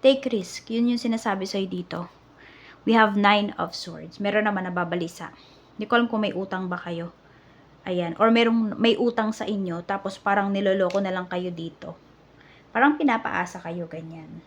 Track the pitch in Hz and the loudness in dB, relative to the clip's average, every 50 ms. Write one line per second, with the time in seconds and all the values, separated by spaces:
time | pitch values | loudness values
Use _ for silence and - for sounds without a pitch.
0 | - 269 269 269 269 262 240 214 180 - - - - - 226 233 240 240 240 233 | 6 6 4 4 0 -2 -2 -2 -4 -6 -12 -16 -8 -4 0 2 2 2 2 0
1 | - 233 226 226 - 226 196 190 190 196 - 196 190 185 185 180 180 - - 165 | 0 -2 -2 0 0 -2 -2 -2 -4 -4 -4 -4 -4 -4 -6 -8 -8 -8 -8 -10
2 | 175 - - - _ - - - - - - - - - - - - - 226 226 | -10 -12 -16 -20 _ -20 -20 -20 -20 -20 -20 -20 -20 -20 -20 -6 0 4 6 6
3 | 220 214 202 202 202 202 208 208 208 202 - - 175 175 - - - 175 165 160 | 6 6 4 4 4 4 4 4 2 -2 -4 -4 -6 -6 -6 -10 -12 -12 -12 -12
4 | 156 170 - - 202 202 202 214 214 214 202 185 180 180 180 180 175 170 175 180 | -14 -16 -10 -4 -4 0 0 2 0 0 -2 -2 -4 -4 -2 -2 -2 -2 -2 -4
5 | 170 170 - - 170 - - - - - - - - - - - 214 214 240 240 | -4 -6 -8 -12 -16 -16 -16 -20 -20 -20 -20 -20 -20 -20 -12 -12 -4 0 2 2
6 | 240 233 240 214 214 196 - 180 190 190 196 185 190 180 180 175 - 175 170 165 | 2 2 0 -2 -2 -2 -2 -4 -6 -6 -6 -6 -4 -6 -6 -6 -6 -8 -8 -8
7 | 170 170 - _ _ - - - _ - - - - _ - - _ 190 185 180 | -8 -10 -12 _ _ -20 -20 -20 _ -20 -20 -20 -20 _ -20 -14 _ -4 -2 -2
8 | 170 170 - - 214 226 226 233 233 226 233 233 220 208 - - 214 233 233 - | -2 -4 0 2 4 6 6 6 6 4 4 2 2 0 0 2 4 4 4 4
9 | 240 240 233 - 220 214 220 - 220 - 208 196 190 180 165 170 175 - 196 196 | 2 0 2 0 0 -2 -2 -4 -4 -4 -2 -2 -2 -4 -4 -6 -6 -6 -6 -4
10 | - 196 190 - - 202 202 202 196 202 196 196 196 190 190 196 185 180 180 196 | -4 -8 -10 -4 0 2 2 4 2 2 0 2 2 2 2 4 2 2 2 0
11 | 196 190 185 185 180 180 180 180 180 180 175 165 165 165 - _ - - 170 - | -2 0 -4 -4 -6 -4 -6 -4 -4 -6 -6 -8 -10 -10 -12 _ -16 -16 -16 -16
12 | - - - _ _ _ - - - - - - - _ - 226 254 285 294 294 | -20 -20 -20 _ _ _ -20 -20 -20 -20 -20 -20 -20 _ 2 4 4 4 4 4
13 | 311 277 233 220 - 214 - 180 180 180 - 185 - 170 170 175 170 160 - 165 | 2 2 2 2 -2 -4 -4 -4 -4 -4 -8 -12 -10 -10 -8 -8 -8 -8 -10 -12
14 | 165 160 165 160 160 160 165 170 - | -12 -12 -14 -16 -16 -16 -16 -18 -18